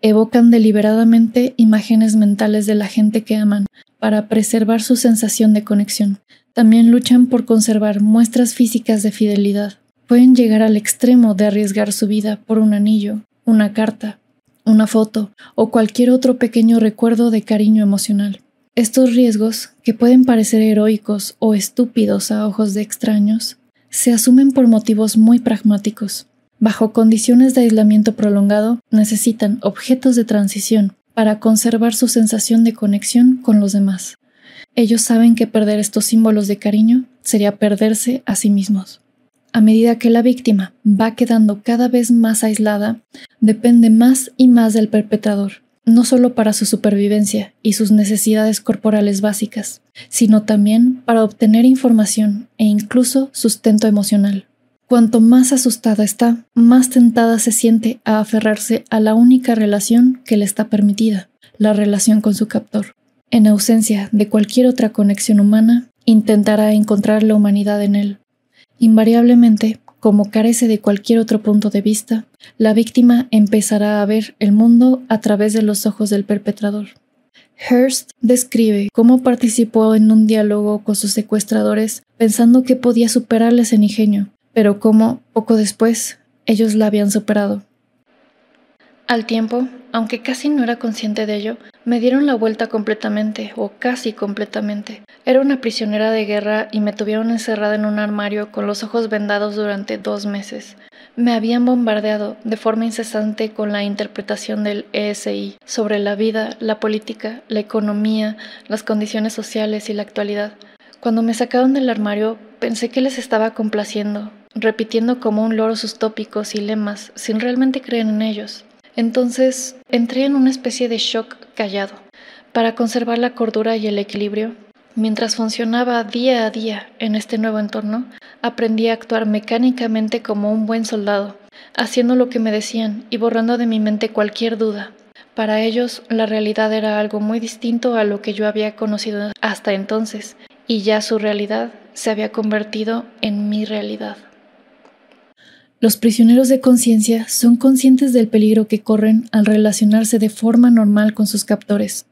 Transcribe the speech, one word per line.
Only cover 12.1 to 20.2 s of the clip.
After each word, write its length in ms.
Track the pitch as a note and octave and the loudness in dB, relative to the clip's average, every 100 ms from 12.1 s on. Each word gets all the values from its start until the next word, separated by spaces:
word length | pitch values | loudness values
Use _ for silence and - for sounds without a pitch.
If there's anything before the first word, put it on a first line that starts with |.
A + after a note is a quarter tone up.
| G#3+ G#3+ G#3 _ | -2 -4 -6 _
por 140 | A3 | 0
un 140 | A3 | 2
anillo, 480 | G#3 G#3 G#3+ G3+ G#3+ - _ - | 2 2 0 -2 -8 -14 _ 0
una 280 | A3 G#3 | 2 2
carta, 460 | G#3 A3 A3 G#3+ - _ _ _ _ - | 0 -4 -4 -14 -16 _ _ _ _ 2
una 220 | G#3+ G#3+ | 4 4
foto 440 | A3 A3 A3+ G3+ _ - - | 0 0 -4 -8 _ -14 -4
o 140 | A3 | 0
cualquier 400 | A#3 A3 - B3 | 0 -2 0 2
otro 280 | B3+ B3+ B3+ | 2 2 0
pequeño 420 | A#3 A#3 A3+ A#3 | -2 0 2 2
recuerdo 520 | A3 G#3+ A#3 A3+ A#3+ | 0 0 -2 0 0
de 100 | A3 | 0
cariño 420 | - G#3+ G#3+ G#3+ | -2 0 2 2
emocional. 580 | G#3 G3 - G3+ G3+ G3 _ _ _ - | 2 -2 -2 -4 -4 -8 _ _ _ -4
Estos 380 | A3+ - C4 | -2 2 2
riesgos, 580 | A#3+ B3 G#3+ A3 A3 - _ | 4 2 2 -4 -4 -14 _
que 100 | - | -6
pueden 300 | A3 A#3+ B3+ | 0 4 4